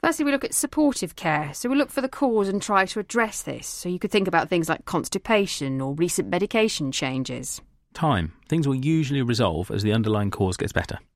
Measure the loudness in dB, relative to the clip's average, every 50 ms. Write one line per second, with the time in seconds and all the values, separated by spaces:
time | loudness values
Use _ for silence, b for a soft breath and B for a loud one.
0 | 0 0 0 0 0 0 0 0 -2 -2 -4 -2 -2 -2 0 2 2 2 2 0
1 | -4 -6 -8 -4 -2 0 0 0 0 -4 -6 -6 -4 0 2 2 0 0 0 -4
2 | -4 -4 -2 0 0 2 2 2 2 2 0 -2 -2 2 2 2 2 2 0 -6
3 | -6 _ 0 0 0 0 -2 -8 -8 -8 -8 -8 -10 -12 -12 -8 -6 -6 -4 -2
4 | -4 0 2 2 2 4 2 2 2 2 0 0 2 2 0 -2 -2 -2 -2 -2
5 | -2 -2 -6 -6 0 2 2 2 2 2 -2 -4 -4 -4 -2 -2 -2 -4 0 0
6 | 0 0 0 -2 -2 0 0 0 0 0 2 2 2 2 0 -2 -4 -4 -2 -2
7 | -4 -2 -2 -4 -4 -6 -6 -10 -8 -10 -12 -12 -14 _ _ _ _ _ _ 0
8 | 2 2 4 2 2 -2 -4 -12 _ _ 0 2 2 2 2 2 2 2 4 4
9 | 2 2 2 0 2 2 2 4 2 2 2 0 -2 -2 -2 0 2 2 4 4
10 | 4 2 2 2 2 0 0 0 0 0 0 -2 -4 -2 -2 -2 -2 -2 -8 -10
11 | -12 _ _